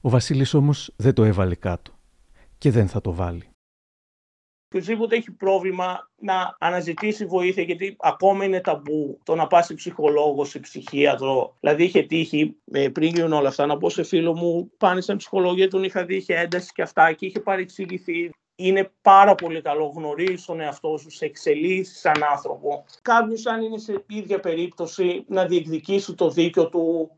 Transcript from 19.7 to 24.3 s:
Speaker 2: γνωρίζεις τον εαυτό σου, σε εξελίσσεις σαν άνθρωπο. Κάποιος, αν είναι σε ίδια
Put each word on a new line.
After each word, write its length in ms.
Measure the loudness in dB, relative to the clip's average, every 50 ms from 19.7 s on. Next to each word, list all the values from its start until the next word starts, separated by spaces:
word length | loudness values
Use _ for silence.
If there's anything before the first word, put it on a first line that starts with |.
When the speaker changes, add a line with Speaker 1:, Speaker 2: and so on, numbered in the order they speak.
| -2 -2 -2 -4 -6
Speaker 2:
γνωρίζεις 500 | -8 -8 -6 -4 -4 -2 -4 -4 -6 -8
τον 140 | -10 -8 -6
εαυτό 380 | -6 -8 -8 -6 -6 -6 -6
σου, 120 | -6 -8 -14
σε 160 | -12 -10 -10
εξελίσσεις 720 | -10 -10 -6 -2 -2 0 0 0 -2 -2 -2 -4 -8 -12 -4
σαν 240 | -2 0 0 2 2 0
άνθρωπο. 540 | -2 -2 -4 -10 -10 -6 -6 -6 -6 -6 -10 _ -20 _
Κάποιος, 440 | _ 2 4 4 4 2 -4 -4 -4
αν 160 | -4 -4 -4
είναι 160 | -4 -6 -8
σε 260 | -10 -8 -8 -8 -8 -8
ίδια 320 | _ -10 -10 -4 -4